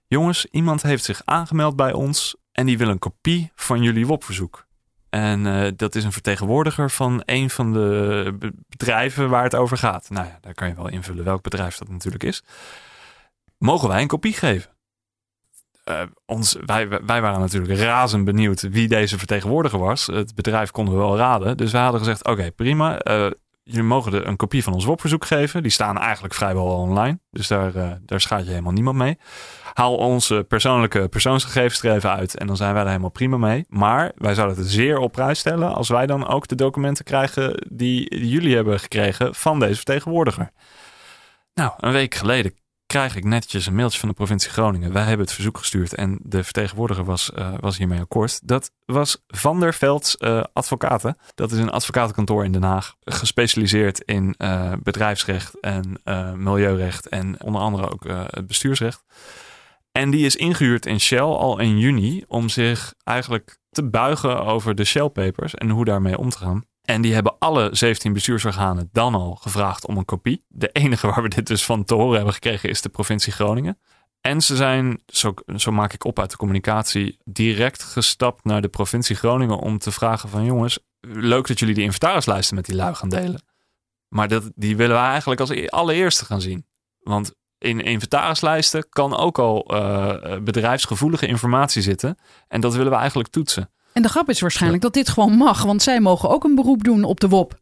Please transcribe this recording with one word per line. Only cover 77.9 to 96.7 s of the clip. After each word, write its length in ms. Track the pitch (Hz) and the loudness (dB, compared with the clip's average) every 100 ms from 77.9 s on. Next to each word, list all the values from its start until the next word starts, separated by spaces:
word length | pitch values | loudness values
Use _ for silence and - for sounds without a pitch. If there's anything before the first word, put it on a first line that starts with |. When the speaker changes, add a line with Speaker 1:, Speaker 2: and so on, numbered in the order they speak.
| - 110 - 123 - | -2 -2 0 -2 -2
Speaker 1:
naar 160 | 107 107 | -2 0
de 80 | 101 | 0
provincie 480 | - 101 120 - 101 | -2 -2 0 -2 0
Groningen 420 | 117 127 123 98 | 2 2 2 0
om 200 | 107 107 | -2 -4
te 140 | - | -4
vragen 360 | - 113 110 104 | -2 0 -2 -4
van: 160 | 104 | -2
"Jongens, 340 | 117 123 117 - - _ | 0 0 0 -2 -8 _
leuk 460 | 120 110 117 127 131 | -14 -2 2 2 2
dat 120 | 120 | 0
jullie 160 | 110 | 2
die 100 | 107 | 2
inventarislijsten 720 | 101 95 165 185 117 98 95 98 | 0 0 0 2 0 0 0 -2
met 80 | |
die 100 | - | -4
lui 200 | 92 180 | -2 -2
gaan 140 | - 95 | -4 -4
delen. 340 | 185 180 180 - _ _ _ _ _ _ | -2 -4 -6 -12 _ _ _ _ _ _
Maar 200 | 107 107 | -2 0
dat, 220 | 110 104 | 0 -2
die 220 | - 104 107 | -4 0 2
willen 200 | 120 117 | 4 4
we 60 | |
eigenlijk 380 | 127 143 139 127 | 2 0 0 -2
als 100 | 131 | -2
e-, 160 | 147 76 | -4 -2
allereerste 580 | - 170 165 185 - | 0 2 2 2 0
gaan 160 | - 101 | -2 -4
zien. 260 | 92 92 - _ _ _ | -4 -6 -10 _ _ _
Want 360 | - 104 104 - _ _ | -4 -4 -4 -10 _ _
in 220 | - 113 | -4 -2
inventarislijsten 1080 | 110 117 - 143 160 156 156 160 - 156 - | -2 -2 0 0 0 0 0 2 0 0 -4
kan 280 | - 143 - | -2 0 2
ook 220 | 170 160 | 0 2
al, 260 | 117 107 | 2 2
eh, 720 | - 104 101 101 98 98 80 95 | 0 -2 0 0 -2 -4 -6 -6
bedrijfsgevoelige 880 | 104 110 113 131 - 98 151 165 139 | -2 0 0 0 -2 0 0 0 0
informatie 560 | 117 123 127 139 117 | 0 2 2 2 2
zitten. 360 | 95 95 135 180 _ - _ | 0 0 -2 -6 _ -20 _
En 120 | 113 | -2
dat 140 | 120 | 0
willen 180 | 120 131 | 2 2
we 60 | 123 | 2
eigenlijk 300 | 135 131 113 | 2 -2 -2
toetsen." 400 | 110 104 - 98 _ _ | -2 -2 -2 -6 _ _
Speaker 2:
En 100 | 240 | 2
de 60 | 220 | 2
grap 200 | 320 311 | 2 0
is 120 | 226 | 0
waarschijnlijk 420 | 175 - 170 175 | 0 2 2 2
Speaker 1:
Ja. 60 | 240 | 2
Speaker 2:
dat 160 | 269 | 2
dit 100 | 262 | 2
gewoon 220 | - 208 220 | 4 6 8
mag, 260 | 285 202 | 6 4
want 200 | 202 202 | 2 2
zij 180 | - 247 | 4 4
mogen 280 | 196 180 - | 6 4 4
ook 160 | 285 | 2
een 100 | 294 | 4
beroep 300 | 269 254 | 4 6